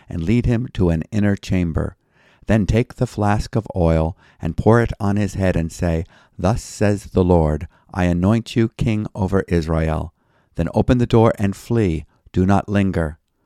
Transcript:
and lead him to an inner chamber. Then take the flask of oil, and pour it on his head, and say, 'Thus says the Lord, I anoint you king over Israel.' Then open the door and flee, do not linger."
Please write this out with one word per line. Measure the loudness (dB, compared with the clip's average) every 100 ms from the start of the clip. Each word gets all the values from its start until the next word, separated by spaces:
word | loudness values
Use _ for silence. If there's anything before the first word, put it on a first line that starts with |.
| -10
and | -6
lead | 0 0 2
him | -2 -2
to | 0 0
an | 0 -2
inner | -2 0 0
chamber. | -2 -2 0 -2 -4 -8 _ _ _ _ -2
Then | 0 2
take | 0 0 -4
the | -6
flask | -2 0 0 -2 -4
of | -4 0
oil, | 2 2 0 -4 _ -8
and | -8 0
pour | 4 4
it | 2 -2
on | -4 -2
his | -2
head, | -2 0 0
and | -2
say, | -4 -2 -2 -4 -12 _ -4
'Thus | -2 -2
says | -4 -2 0 -2 -2
the | 0 4
Lord, | 4 2 -2 -6 _ _
I | -2 0
anoint | 2 2 0 0 -2
you | -2 -2
king | -2 -2 -4 -4
over | -2 -2 0
Israel.' | -2 0 -2 0 -2 -6 _ _ _ _ -6
Then | -2
open | 0 0 0
the | 2
door | 4 4 2
and | -4 -4
flee, | -4 0 0 -2 -6 _ -8
do | 0 2
not | 2 0
linger." | 0 0 0 -4 -6 _ _